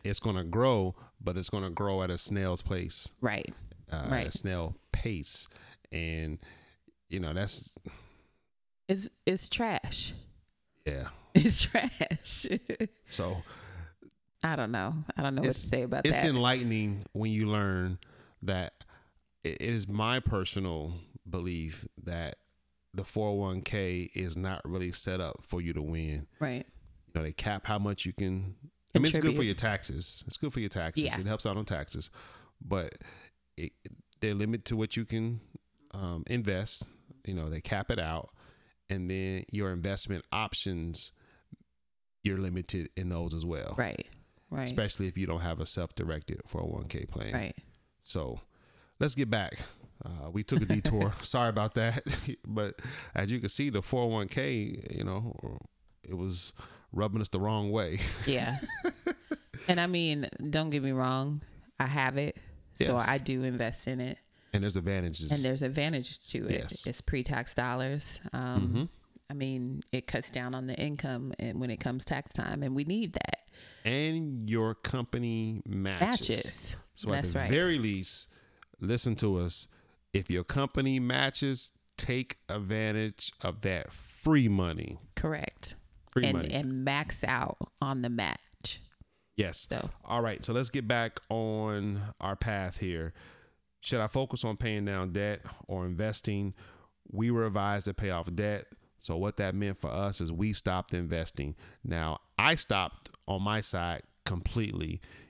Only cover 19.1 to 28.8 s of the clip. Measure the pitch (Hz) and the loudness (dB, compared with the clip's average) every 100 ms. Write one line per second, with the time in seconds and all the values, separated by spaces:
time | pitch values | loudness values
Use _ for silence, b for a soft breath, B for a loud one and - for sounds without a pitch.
19.1 | b _ _ 80 - - 117 98 104 110 | b _ _ -6 -2 0 0 0 0 2
20.1 | 127 - 104 92 101 95 80 76 87 - | 2 2 2 2 0 0 0 -2 -6 -8
21.1 | - - 90 90 85 80 76 - - - | -16 -6 -2 0 -2 -2 -6 -12 -12 -6
22.1 | 85 80 - _ _ _ _ _ 98 95 | -4 -4 -8 _ _ _ _ _ -8 -4
23.1 | 110 107 101 98 92 - 107 92 90 87 | 0 2 2 0 0 -2 0 0 0 -2
24.1 | 95 92 80 95 95 - 92 90 85 - | -2 -2 -2 -2 -4 -4 -2 -2 0 0
25.1 | 92 85 - - 87 85 78 73 80 78 | -2 -2 -6 -4 -2 0 0 0 0 0
26.1 | 73 73 - 147 135 - - - - - | -2 -6 -4 -2 -2 -8 -16 -20 -20 -6
27.1 | 80 78 - 107 101 - 107 101 98 90 | -2 -2 -2 -2 -2 0 0 0 0 -2
28.1 | - 95 95 95 - 143 _ | 0 0 0 -2 -6 -16 _